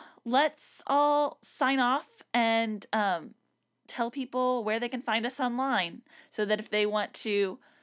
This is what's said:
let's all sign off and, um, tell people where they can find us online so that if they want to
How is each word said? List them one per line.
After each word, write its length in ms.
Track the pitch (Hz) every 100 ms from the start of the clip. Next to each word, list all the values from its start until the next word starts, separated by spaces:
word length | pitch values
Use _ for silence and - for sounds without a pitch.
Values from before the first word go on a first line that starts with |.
| - -
let's 560 | 233 254 302 - - - -
all 520 | 285 294 294 294 -
sign 380 | - - 262 269
off 420 | 247 269 - - -
and, 540 | 247 226 226 226 214 -
um, 420 | 220 202 170 147 - _ _ _ _ -
tell 240 | - 240
people 540 | 277 247 254 254 247
where 160 | 214 220
they 80 | 240
can 140 | 240
find 240 | 247 226 233
us 120 | -
online 640 | 254 240 269 226 170 180 - - -
so 140 | - 208
that 120 | 214
if 120 | 214
they 160 | 214 208
want 260 | 208 202
to 460 | - 220 202 196 226 _ _